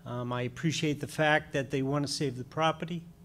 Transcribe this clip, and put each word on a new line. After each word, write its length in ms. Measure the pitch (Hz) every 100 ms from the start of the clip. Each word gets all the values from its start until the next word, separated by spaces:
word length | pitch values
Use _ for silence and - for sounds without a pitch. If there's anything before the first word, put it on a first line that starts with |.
| 120
Um, 260 | 123 123
I 120 | 123
appreciate 580 | 123 - 165 - 156 147
the 60 | 135
fact 440 | - 151 151 -
that 160 | 143 131
they 120 | 139
want 260 | 135 143 143
to 40 |
save 260 | - 143 123
the 80 | 123
property. 580 | 156 160 156 165 170 - -